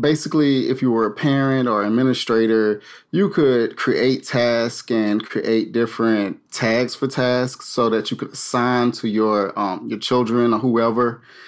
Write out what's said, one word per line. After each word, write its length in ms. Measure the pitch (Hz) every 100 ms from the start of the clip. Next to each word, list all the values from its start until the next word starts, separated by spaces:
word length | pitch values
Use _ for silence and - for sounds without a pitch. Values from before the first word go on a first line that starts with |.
basically, 680 | 139 151 - 156 147 135 -
if 100 | 131
you 100 | 127
were 140 | 113
a 60 | 107
parent 580 | 107 151 139 135 131 123
or 160 | 104
administrator, 960 | 104 117 131 123 - 113 113 110 107 104 - - _
you 180 | 165 196
could 480 | 190 143 123 113 -
create 480 | - 113 127 131
tasks 640 | - 127 120 117 117 - -
and 320 | 117 107 107
create 480 | 107 110 - 113 110
different 680 | 117 117 - 113 107 98 - _
tags 440 | - 117 117 120
for 120 | - 135
tasks 600 | - 127 123 127 - -
so 240 | - 117
that 200 | 110 107
you 60 | -
could 160 | -
assign 580 | - - 127 120 123 120
to 140 | 117 117
your, 500 | 107 110 104 98 -
um, 300 | 101 92 95
your 120 | 107
children 560 | - 123 117 120 120
or 60 | 107
whoever. 600 | 127 117 117 113 120 117 - -